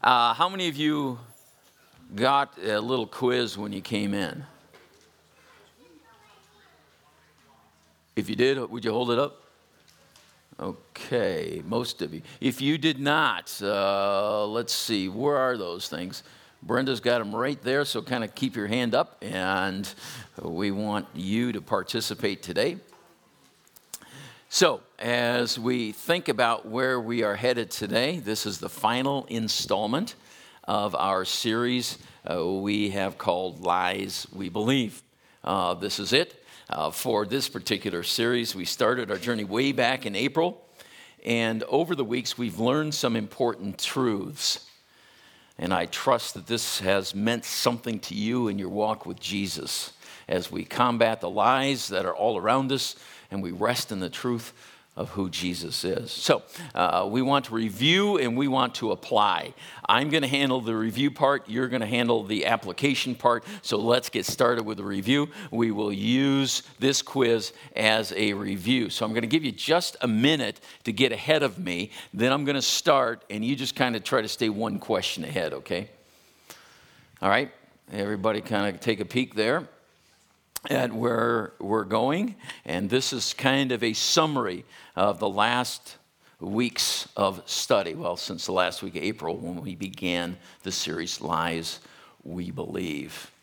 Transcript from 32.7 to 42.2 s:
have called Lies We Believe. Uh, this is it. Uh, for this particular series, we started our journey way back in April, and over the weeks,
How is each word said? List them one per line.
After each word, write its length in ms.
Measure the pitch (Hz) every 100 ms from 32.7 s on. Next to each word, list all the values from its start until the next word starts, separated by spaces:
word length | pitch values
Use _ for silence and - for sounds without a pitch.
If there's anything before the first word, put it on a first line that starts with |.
| 104 104
have 260 | 98 95 90
called 440 | - 90 92 80
Lies 680 | 87 87 90 98 98 - -
We 180 | 92 95
Believe. 520 | 87 110 135 113 - _ _ _ _
Uh, 300 | - 95 90
this 260 | 90 98 -
is 140 | 98
it. 300 | 131 175 - - - -
Uh, 220 | - 78
for 340 | - 127 110 104
this 240 | 131 127
particular 540 | - 127 101 104 85
series, 500 | 87 - 117 123 117
we 120 | 95 85
started 440 | - 113 123 110
our 80 | 98
journey 260 | 120 117
way 280 | 101 104 139
back 340 | 131 120 131 113
in 100 | 98
April, 480 | 131 - 170 - - - - - - _ -
and 380 | 117 113 113
over 320 | - 139 165 165
the 100 | 117
weeks, 320 | 123